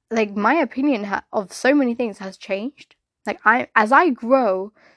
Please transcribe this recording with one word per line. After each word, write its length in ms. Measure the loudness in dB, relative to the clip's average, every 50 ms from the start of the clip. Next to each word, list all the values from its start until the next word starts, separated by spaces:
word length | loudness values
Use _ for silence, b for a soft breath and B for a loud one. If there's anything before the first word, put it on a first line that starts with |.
| _ _
like, 240 | -4 -2 -2 -2 -2
my 200 | -2 0 0 2
opinion 500 | 2 0 -2 -4 -4 -2 -2 -2 -2 -4
ha-, 180 | -6 -8 -8 -8 _
of 220 | -6 -6 -6 -6 -12
so 200 | -2 0 2 2
many 220 | 4 2 0 -2
things 220 | -4 -6 -8 -8
has 180 | -10 -14 -14 -14
changed. 600 | _ -8 -8 -6 -6 -6 -10 -12 _ -20 _ _ _ _ _ _ _ _
Like, 140 | -10 -10 0 2
I, 220 | 2 2 2 0 0 _
as 160 | 0 2 6
I 180 | 4 4 4 4
grow, 640 | 0 -2 0 2 2 2 2 0 -2 -2 -6 -10 b b b b b